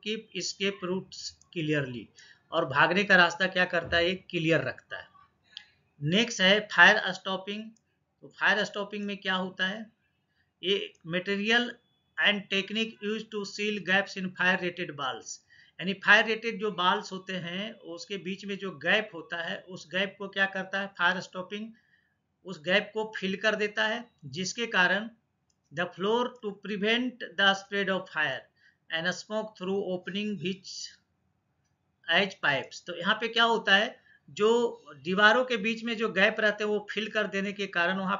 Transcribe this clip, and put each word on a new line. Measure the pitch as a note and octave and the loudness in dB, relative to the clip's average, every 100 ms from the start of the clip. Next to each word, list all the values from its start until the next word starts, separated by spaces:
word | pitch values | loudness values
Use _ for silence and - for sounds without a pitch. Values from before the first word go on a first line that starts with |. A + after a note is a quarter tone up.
keep | G#3 A3 - F3+ | -8 -8 -8 -8
escape | E3+ - G3 G3 | -8 -4 -4 -4
routes | F3 F#3 C#3+ - - - _ | -4 -4 -6 -14 -14 -16 _
clearly, | F3+ D3+ D3+ C3 A#2+ G2 - - _ _ | -6 -2 0 -2 -8 -12 -20 -20 _ _
और | D#3+ D#3 | -2 2
भागने | C#3 D#3 F#3 | 4 6 4
का | G3 F#3 | 6 6
रास्ता | F3 - F#3 | 6 4 -2
क्या | F#3 F3+ | 0 0
करता | F3 - E3+ | 0 0 0
है, | E3+ | 2
क्लियर | F#3 - F3 D#3+ D#3 | -2 -6 -2 2 2
रखता | A#2+ - _ F#2 | 0 -8 _ -16
है। | - - _ _ _ - - _ _ _ | -16 -20 _ _ _ -20 -20 _ _ _
नेक्स्ट | D3 F#3+ A#3 - | 0 2 0 2
है | F#3 G#3 G#3 | 4 4 4
फायर | - F3+ G#3+ F#3+ | 8 10 10 2
स्टॉपिंग। | F3+ F#3+ F#3+ G3 G#3 A3+ - _ _ _ _ | -6 -6 -6 -6 -10 -12 -18 _ _ _ _
तो | C#3+ | -20
फायर | - E3 G#3 | 0 2 2
स्टॉपिंग | G3 G#3 G3+ G#3 | 0 -4 -8 -8
में | G3+ G3 | -8 -6
क्या | F#3+ F#3 | -4 -2
होता | F#3 F#3 F#3 | -4 -4 -4
है, | G#3+ G#3+ _ _ _ _ _ _ _ | -4 -12 _ _ _ _ _ _ _
ये | F3 G3 E3+ - D#3+ | -2 -2 -4 -12 -6
material | F3 F#3 G3+ G#3 A#3+ A#3+ - _ _ _ - | -4 -2 -2 0 0 0 -8 _ _ _ 0
and | E3+ G3+ G3 | 2 2 -2
technique | G3 F#3+ G#3+ A3+ A3+ | -4 -2 -4 -4 -6
used | G#3 A3 A3 | -6 -6 -6
to | G#3+ G3 | -8 -8
seal | - G#3 G#3 | -6 -4 -4
gaps | E3 F#3+ G3 G3 | 0 0 0 -6
in | F#3 | -8
fire | F#3 F3+ F#3+ | -2 0 0
rated | F3 F3 F3 C#3+ | -2 -6 -8 -6
walls, | C3 A#2 - - _ - - - | -6 -6 -12 -16 _ -20 -20 -8
यानी | E3+ G3 | -6 2
फायर | F#3 G#3+ A3+ | 8 8 6
रेटेड | A3 A3+ F#3+ | -2 -4 -4
जो | G#3+ | -4
वॉल्स | F3 F3+ G#3 G3+ | 0 2 2 -2
होते | F#3+ F#3+ F#3 | -10 -8 -8
हैं | E3+ F3+ A3 A3 D#3+ | -8 -8 -10 -12 -16
उसके | E3+ - G3+ | -14 -10 -10
बीच | E3 F#3+ | -8 -10
में | G3+ F#3+ | -8 -8
जो | F#3+ D3 | -8 -4
गैप | E3 G#3 G#3+ | 0 0 0
होता | E3 D#3+ E3+ | -10 -10 -8
है | E3+ G3 - | -8 -10 -12
उस | F#3 D3+ | -16 -6
गैप | F3+ G3 - | -4 -4 -6
को | G3 | -8
क्या | G3 G3 | -2 -2
करता | F#3+ F#3 G3 | -2 -6 -6
है | G3 - | -6 0
फायर | F3 F#3 | 0 0
स्टॉपिंग, | F3 F#3 F3+ G#3 A3+ - _ _ _ _ _ _ F3+ | -6 -12 -10 -10 -12 -16 _ _ _ _ _ _ -16
उस | E3+ | -8
गैप | D3+ G3 G#3 | 0 0 0
को | A3 G#3+ - | -4 -6 -4
फिल | F#3+ G3 | -4 0
कर | A3 G3+ | 0 0
देता | G#3 G#3 A3 | -2 -2 -2
है, | A#3+ A#3 _ C#3+ | -4 -8 _ -12
जिसके | C#3 F#3 - A3+ | -8 -6 -6 -2
कारण | G#3 F3+ G3 A3+ - _ _ _ _ _ | 2 2 2 -4 -12 _ _ _ _ _
the | D3 F3 | -6 -6
floor | E3 G3 A#3+ B3 - | -2 0 0 0 -6
to | G#3 F#3+ | -10 -8
prevent | F#3+ G#3 G#3 A#3 B3+ B3 - | -8 -2 0 0 -2 -6 -8
the | - G3 G3 | 2 4 4
spread | - G3+ F#3+ | -2 -2 0
of | F#3+ F#3 | -2 -2
fire | D#3+ D3+ B2 - _ _ _ - | -2 -2 -4 -10 _ _ _ -8
and | E3 F3 | -4 -2
smoke | F3 - G#3+ G#3+ - | -4 -6 -6 -6 -8
through | F3+ G3 F3+ | -4 -4 -2
opening | F3+ F#3 F#3+ G#3 F#3+ | -6 -6 -6 -4 -4
which | E3+ F#3 - - - - _ _ _ _ _ _ _ _ _ _ - | -6 -6 -12 -14 -14 -18 _ _ _ _ _ _ _ _ _ _ 0
as | E3+ G3 - | 2 2 0
pipes। | D3+ C3+ - - - | 0 0 -2 -12 -12
तो | E3+ | -4
यहाँ | F3+ G#3+ | -2 0
पे | A3+ | 0
क्या | A3+ A#3 | 2 4
होता | A3 A3 G3 | 4 4 4
है, | A#3 - _ _ - | 4 -4 _ _ -12
जो | C#3 G#3+ A#3+ A#3 - - D3 | 2 4 4 2 -4 -16 -10
दीवारों | D3+ F#3 G#3 A#3+ | -2 6 6 6
के | B3+ A#3 | 4 0
बीच | G#3+ A3+ | -2 -2
में | A3+ A3 | -4 -2
जो | A3 | 0
गैप | F3+ G#3 A3 | 4 4 4
रहते | G#3+ G#3 | 2 2
हैं | G#3 | 0
वो | G#3 G3+ | -2 -2
फिल | G3+ G#3+ | -6 -2
कर | A3 G3+ | -2 -2
देने | G3 G3+ | -2 -4
के | G3+ G3 | -6 -4
कारण | F3 F3 F#3+ | 0 0 0
वहाँ | F#3 | -2